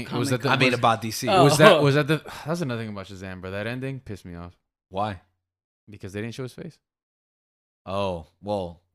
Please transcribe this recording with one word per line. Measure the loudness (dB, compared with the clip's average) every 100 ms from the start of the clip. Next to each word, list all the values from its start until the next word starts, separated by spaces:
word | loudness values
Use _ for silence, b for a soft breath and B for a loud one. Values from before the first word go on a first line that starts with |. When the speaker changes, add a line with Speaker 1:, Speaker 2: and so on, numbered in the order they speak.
| -4
Speaker 1:
thing, | -4
was | -2
that | 0
Speaker 2:
Comic-Con. | 0
Speaker 1:
the, |
Speaker 3:
I | 2 2
mean, |
Speaker 1:
was, | 4
Speaker 3:
about | 2 2
D | -2
C. | -6 2
Speaker 2:
Oh. | 6
Speaker 1:
was | 6 8
that, | 8 8
was | 6
that | 4 2
the, | -2 -4 -12 -6
that's | -4
another | -4 -6
thing | -6
about | -10 -12
Shazam, | -12 -12 -10
bro. | -8
That | -8 -6
ending | -8 -8 -10
pissed | -12 -14 -14
me |
off. | -14 -16 -18 _ _ _
Speaker 3:
Why? | -4 -4 -6 _ _ _ _ _ _ -20
Speaker 1:
Because | -16 -10
they | -8
didn't | -8
show | -8
his | -12
face. | -12 -16 -18 _ _ _ _ _ _ _ _ _ _ -8
Speaker 3:
Oh, | -4 -4 -4 -10 _
well, | -6 -6 -6 -12 _